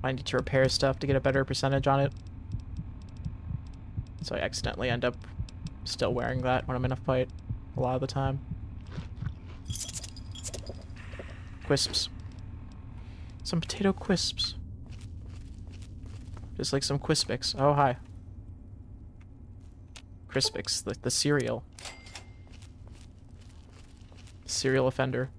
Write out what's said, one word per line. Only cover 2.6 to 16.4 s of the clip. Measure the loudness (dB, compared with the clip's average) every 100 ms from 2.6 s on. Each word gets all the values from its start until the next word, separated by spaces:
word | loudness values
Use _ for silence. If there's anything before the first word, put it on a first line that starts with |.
| -4 -6 -6 -8 -10 -6 -6 -6 -4 -4 -6 -10 -6 -6 -6 -6
So | -4
I | 0
accidentally | 0 0 -2 2 2
end | 4
up | 2 0 -10 -6 -6 -4 -8 -6
still | -6 2 4
wearing | 4 2 2
that | 4 4 4
when | 2
I'm |
in | 2
a | 2
fight | 4 4 4 -2 -6 -6 -4 0
a |
lot | 2
of | 2
the | 2
time. | 2 2 0 -2 -6 -6 -8 -6 -6 -6 -4 -6 -6 -10 -10 -6 -4 -4 -6 -8 -10 -8 -8 -4 -4 -4 -8 -10 -10 -8 -8 -8 -10 -10 -8
Crisps. | 2 4 4 2 -2 -4 -10 -8 -10 -10 -10 -10 -10 -10 -10 -10 -10 -8
Some | 0 2
potato | 2 2 2
crisps. | 2 2 2 2 0 -2 -2 -8 -10 -10 -10 -8 -10 -10 -10 -10 -10 -10 -10 -10 -10 -10 -10 -10 -10